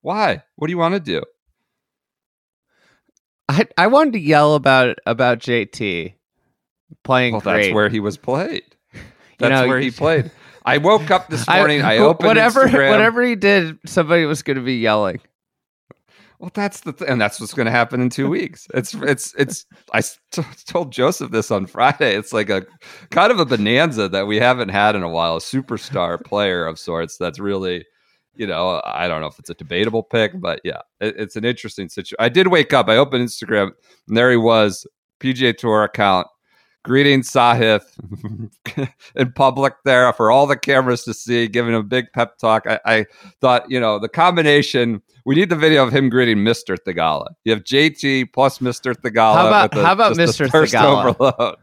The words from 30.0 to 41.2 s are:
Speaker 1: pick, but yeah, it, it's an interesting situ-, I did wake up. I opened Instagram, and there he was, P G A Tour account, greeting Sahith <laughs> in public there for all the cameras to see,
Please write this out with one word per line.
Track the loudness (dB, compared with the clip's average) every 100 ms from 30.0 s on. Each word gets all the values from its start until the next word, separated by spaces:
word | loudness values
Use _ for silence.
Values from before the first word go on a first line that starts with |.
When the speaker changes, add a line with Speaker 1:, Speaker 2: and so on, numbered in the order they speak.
Speaker 1:
pick, | -4 -2 -2 -4
but | -8 -8
yeah, | -8 -12 -16 _
it, | -8 -6
it's | -12 -6
an |
interesting | -6 -6 -10 -14 -12
situ-, | -12 -14 -2
I | 0
did | 2 2
wake | 2 2
up. | 2 4
I | 2
opened | 2 0 -4
Instagram, | -6 -2 -2 -2 _ _ _ _
and | 2
there | 4
he | 4
was, | 4 4 2 -2 -16 _ _ _
P | -6
G | 0 -2
A |
Tour | 0 0 0
account, | 0 0 2 2 -2 _ _ _ _ _
greeting | -2 2 4 2
Sahith | 0 2 2 4 2 2 _ -20 -18 -14 -14 -14 -16 _ -14 -8 -10 _
<laughs> | -16 -4
in | -4
public | 0 0 2 -4 -2 2
there | 4 4
for | 2 4
all | 4 4
the | 0
cameras | 0 0 2 -2 -4
to |
see, | -10